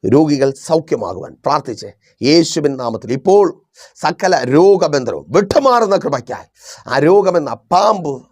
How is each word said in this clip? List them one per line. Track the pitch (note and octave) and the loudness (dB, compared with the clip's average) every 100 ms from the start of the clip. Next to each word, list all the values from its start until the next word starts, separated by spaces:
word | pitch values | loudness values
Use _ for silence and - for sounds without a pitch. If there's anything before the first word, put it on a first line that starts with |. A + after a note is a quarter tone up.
| - | 2
രോഗികൾ | C#3 D#3 C#3+ C3+ C3+ - | 2 2 0 -2 -4 -2
സൗഖ്യമാകുവാൻ | E3 D#3+ C#3 F#2+ F2+ D#2 - C3+ | -2 -2 -6 -6 -10 -14 -10 -4
പ്രാർത്ഥിച്ച് | D3 C3 A2 G2+ _ _ _ A#2+ | -4 -4 -14 -14 _ _ _ 2
യേശുവിൻ | D#3+ D#3 - C#3+ C3+ | 2 2 -2 -4 -4
നാമത്തിൽ | B2 A2 - C3+ | -6 -8 -6 -4
ഇപ്പോൾ | C#3+ G3+ G3 - _ _ - _ | 2 2 2 -2 _ _ -20 _
സകല | D#3 - F#3+ E3+ B2 C#3+ | -6 -2 0 0 2 4
രോഗബന്ധനവും | F#3+ F#3+ G3 D3 A#2+ D#2 - C#3+ | 4 4 2 -2 -4 -8 -2 -2
വിട്ടുമാറുന്ന | G3 D4+ C4+ A#3+ A3 F#3+ | 0 0 2 2 2 -2
കൃപയ്ക്കായി, | D#3+ C3 A2+ G#2 - _ - - - | -2 -8 -8 -16 -16 _ -20 -20 -6
ആ | B2+ D3 | 0 4
രോഗമെന്ന | G3 F#3+ F3 C#3 A2+ _ | 4 2 -2 -4 -10 _
പാമ്പ് | F3+ G3 G3 D#3 C3 _ | 0 2 0 -4 -10 _